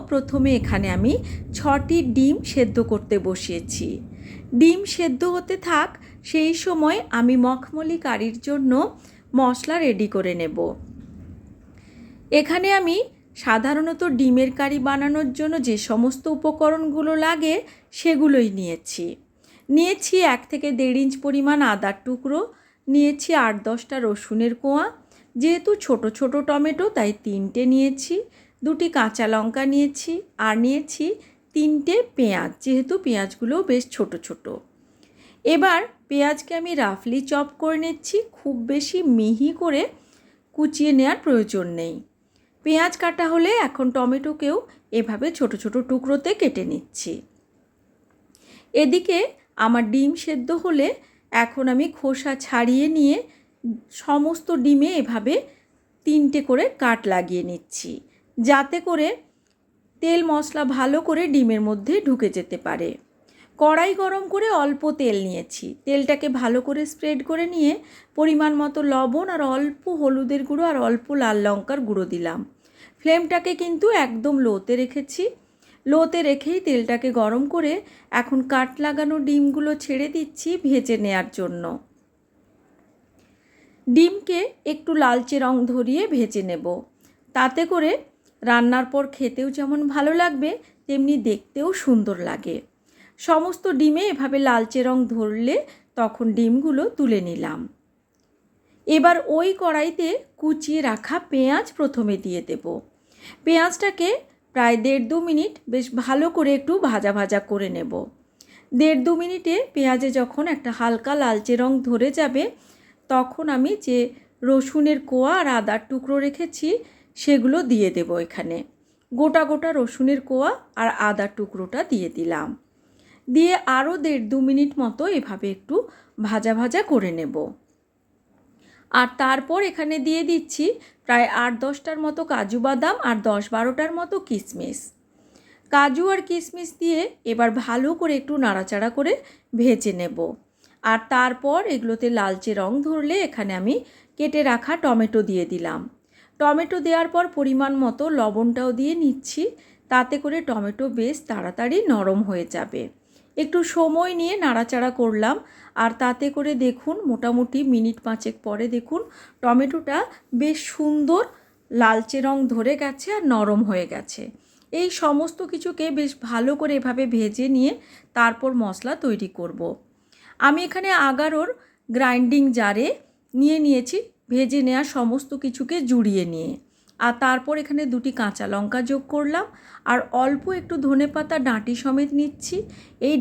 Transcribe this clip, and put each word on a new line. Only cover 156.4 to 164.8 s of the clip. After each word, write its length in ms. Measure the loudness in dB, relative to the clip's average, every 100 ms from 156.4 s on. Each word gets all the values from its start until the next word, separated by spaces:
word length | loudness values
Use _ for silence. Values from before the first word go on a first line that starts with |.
| -2 0
দেখুন 360 | 0 0 -6 -4 -2
মোটামুটি 540 | -2 0 0 0 0 2
মিনিট 300 | 2 2 -2
পাঁচেক 340 | -6 -6 -6 -8
পরে 220 | -8 -4 -4
দেখুন 340 | -4 -4 -6 -8 -16 -20 _
টমেটোটা 580 | 2 4 2 -2 -4 -4 -4 -10 _
বেশ 240 | -2 0 -2 -6
সুন্দর 560 | -2 0 2 2 2 0 -8 _ _ _
লালচে 480 | 2 4 4 0 -4
রং 160 | -2 0 0
ধরে 260 | 0 0 0
গেছে 320 | -4 -6 -6
আর 100 | -2 2
নরম 360 | 2 2 2
হয়ে 220 | 2 0 -4
গেছে। 340 | -10 -12 -14 -16 -18 _ _ _
এই 160 | -4